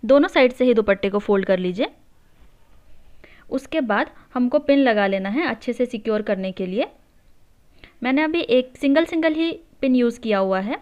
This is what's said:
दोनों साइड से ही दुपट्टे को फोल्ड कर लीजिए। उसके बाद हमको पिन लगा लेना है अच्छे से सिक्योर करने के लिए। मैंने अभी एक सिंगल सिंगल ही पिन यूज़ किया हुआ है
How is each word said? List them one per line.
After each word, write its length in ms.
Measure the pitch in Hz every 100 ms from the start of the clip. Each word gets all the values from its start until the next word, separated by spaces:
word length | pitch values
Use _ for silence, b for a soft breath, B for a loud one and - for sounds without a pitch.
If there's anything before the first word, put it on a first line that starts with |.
दोनों 240 | 220 277 349
साइड 240 | 349 254
से 120 | 254
ही 100 | 254
दुपट्टे 340 | 226 214 196 202
को 80 | 202
फोल्ड 280 | 202 202 190
कर 120 | 190
लीजिए। 300 | 180 180 285 _ _ _ _ _ - _ _ - - - - - b b b
उसके 300 | 269 - 320
बाद 300 | 254 208 302 - b
हमको 240 | 254 247 294
पिन 200 | 294 277
लगा 280 | 269 214 202
लेना 220 | 196 190
है 180 | 226 330
अच्छे 240 | 226 -
से 140 | 233 247
सिक्योर 360 | 240 220 214
करने 280 | 214 196 190
के 140 | 185 185
लिए। 200 | 190 349 - _ _ _ - _ _ _ b b b
मैंने 200 | 240 269
अभी 180 | 311 339
एक 360 | - 254 254 -
सिंगल 280 | 285 285
सिंगल 300 | 330 330 320
ही 160 | 311 330 320 - _
पिन 160 | 269 254
यूज़ 220 | 240 233
किया 180 | 226 202
हुआ 220 | 190 190
है 180 | 196 330